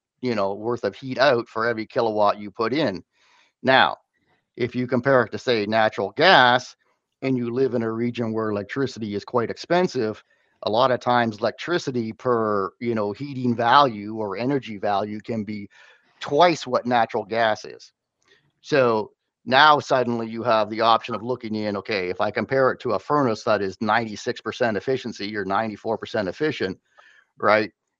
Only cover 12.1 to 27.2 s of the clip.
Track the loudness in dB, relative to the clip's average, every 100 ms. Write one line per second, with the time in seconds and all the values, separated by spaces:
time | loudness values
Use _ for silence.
12.1 | -4 -2 0 2 0 -2 -6 -4 -2 -4
13.1 | -6 -10 -4 -2 0 4 6 4 0 -8
14.1 | -6 -6 -4 -2 -4 -6 -6 -2 -2 -2
15.1 | -8 -8 -6 -6 -10 -12 _ -20 _ _
16.1 | _ -4 4 4 4 -2 -2 2 2 2
17.1 | -2 -4 0 0 0 -6 -18 -20 _ _
18.1 | _ _ _ _ _ -2 2 4 2 -2
19.1 | _ _ _ 0 6 8 6 4 0 0
20.1 | -2 -6 -4 0 2 0 0 2 2 0
21.1 | -8 -6 -8 -6 -4 -4 -4 -4 -4 -4
22.1 | -4 -4 -2 -2 2 2 0 -2 -4 0
23.1 | 0 0 0 0 0 -2 -4 -2 0 -2
24.1 | -6 -8 -8 -8 -4 -2 -2 -2 -4 -4
25.1 | -10 -8 -4 -2 0 -2 -6 -6 -6 -4
26.1 | -4 -4 -2 -4 -2 -4 -4 _ _ _
27.1 | _